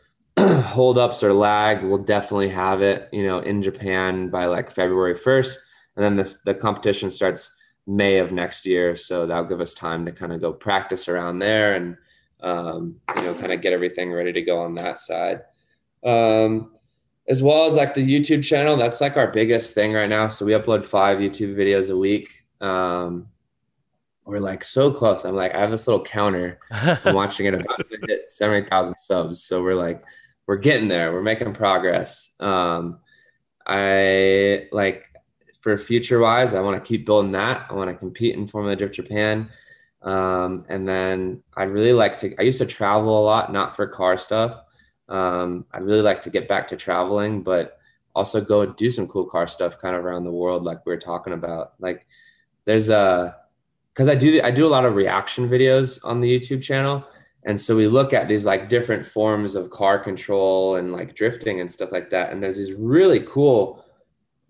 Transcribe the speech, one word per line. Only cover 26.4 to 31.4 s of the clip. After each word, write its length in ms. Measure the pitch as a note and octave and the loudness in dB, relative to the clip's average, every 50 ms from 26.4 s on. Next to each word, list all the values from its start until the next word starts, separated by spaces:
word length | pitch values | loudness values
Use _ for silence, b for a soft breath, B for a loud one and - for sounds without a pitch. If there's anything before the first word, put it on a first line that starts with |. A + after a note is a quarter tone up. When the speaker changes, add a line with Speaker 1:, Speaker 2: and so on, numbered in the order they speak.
| F2+ F2+ F2+ - _ | -4 -6 -10 -14 _
Speaker 2:
<laughs> 60 | - | -12
Speaker 1:
I'm 440 | A2+ G#2 A#2+ F3+ E3 - - F#3+ G2 | -8 -2 0 0 0 0 0 0 2
watching 320 | G2 G2 G2+ - - G2 | 2 0 -2 -4 -4 -2
it 80 | G2 F#2+ | -2 -2
about 240 | F2 F2 - B2+ - - - | -2 -4 -6 -6 -8 -8 -10
to 80 | A2 G#2+ - | -12 -12 -6
hit 240 | - G#2 - - - | -4 -4 -4 -4 -8
seventy 360 | - - G#2+ G#2+ G#2 G2+ G2+ | -6 -2 0 2 2 0 0
thousand 300 | - F#2+ F#2 F2+ F2 F2+ | 0 0 0 0 -2 -6
subs. 460 | - - - F#2+ F2+ E2+ E2 E2+ - | -8 -4 -2 -2 -2 -2 -4 -6 -10
So 200 | - - F#2 F#2 | -8 -6 -4 -2
we're, 120 | F2+ F#2 F#2 | 0 0 0
like, 280 | F2+ F2 E2+ E2+ - b b b b b b b _ _ | 0 -2 -4 -6 -8 b b b b b b b _ _
we're 100 | - G2+ | -4 -2
getting 320 | G2 G2+ D3 C#3+ A#2 A2 G2+ | 0 2 2 2 2 2 0
there. 240 | F2+ E2+ E2 E2 | 0 0 0 -2
We're 100 | F2 F#2 | -2 -2
making 300 | G2 A2 A2 A2 | -2 -2 -2 -2